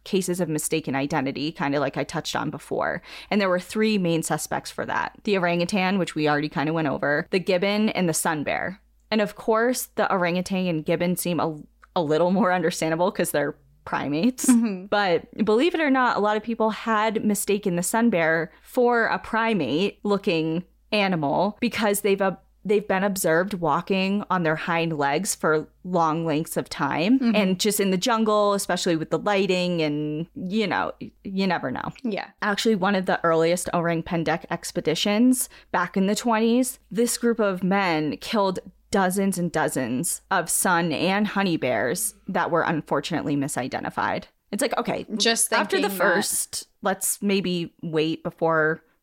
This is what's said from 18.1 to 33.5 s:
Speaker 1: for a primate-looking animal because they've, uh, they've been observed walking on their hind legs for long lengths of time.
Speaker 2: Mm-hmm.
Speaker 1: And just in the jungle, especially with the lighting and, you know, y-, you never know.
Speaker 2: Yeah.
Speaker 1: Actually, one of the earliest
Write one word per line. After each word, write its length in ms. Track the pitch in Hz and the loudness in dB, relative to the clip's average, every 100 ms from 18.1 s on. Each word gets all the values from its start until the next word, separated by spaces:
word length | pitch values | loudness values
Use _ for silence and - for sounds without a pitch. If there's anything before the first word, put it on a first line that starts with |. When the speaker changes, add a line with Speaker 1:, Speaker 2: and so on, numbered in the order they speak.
| 180 160 165 160 - | 4 2 2 -2 -8
Speaker 1:
for 420 | - - 240 240 220 | -6 2 4 4 2
a 140 | 185 | -2
primate-looking 1400 | - 220 226 214 131 147 196 - 208 202 - 165 160 165 - _ - | -2 -2 2 0 0 0 0 -2 -2 0 2 0 0 -2 -6 _ -4
animal 640 | 214 196 175 143 147 190 - | 0 0 0 0 0 0 0
because 420 | - - 214 202 | -4 0 0 0
they've, 200 | 202 196 | 2 2
uh, 140 | 190 180 _ _ | 0 -2 _ _
they've 240 | 185 202 - | 0 0 2
been 160 | 190 | 0
observed 500 | 202 196 170 160 190 180 | 0 0 2 2 2 -2
walking 680 | 165 151 - 190 190 202 - | 0 0 0 0 0 0 0
on 140 | 185 | 0
their 120 | 160 156 | 0 0
hind 420 | - 170 165 156 | 0 0 0 0
legs 380 | 139 143 196 - | 0 0 -2 -2
for 320 | 175 156 156 _ | 2 2 0 _
long 420 | 180 180 160 160 165 | -2 2 2 2 0
lengths 320 | 151 165 - | -2 -2 -4
of 120 | 135 | -6
time. 500 | - 143 135 180 262 | -4 -2 0 4 4
Speaker 2:
Mm-hmm. 160 | 240 208 | 4 2
Speaker 1:
And 240 | 190 185 | 2 2
just 200 | 208 202 | 0 0
in 120 | 196 | 0
the 60 | 185 | 0
jungle, 560 | 247 226 220 214 202 | 0 2 2 4 4
especially 420 | 202 - 180 196 165 | 2 0 -2 0 0
with 160 | 156 | 0
the 80 | - | -2
lighting 640 | 208 196 190 185 180 175 | 0 2 2 0 0 0
and, 440 | 151 147 151 151 170 - | 0 -2 -2 -4 -8 -8
you 300 | 185 214 202 | -4 -2 0
know, 260 | 95 85 - | 0 -2 -6
y-, 120 | 208 - | -14 -14
you 220 | - 190 190 | -8 -2 0
never 240 | 165 131 | 0 -2
know. 220 | 123 - - | -6 -8 -8
Speaker 2:
Yeah. 260 | 240 190 - - | -6 -6 -8 -6
Speaker 1:
Actually, 340 | 208 202 226 214 | -2 0 2 2
one 200 | 190 202 | 2 0
of 100 | 190 | 0
the 180 | 180 | 0
earliest 460 | 170 165 165 | 2 4 4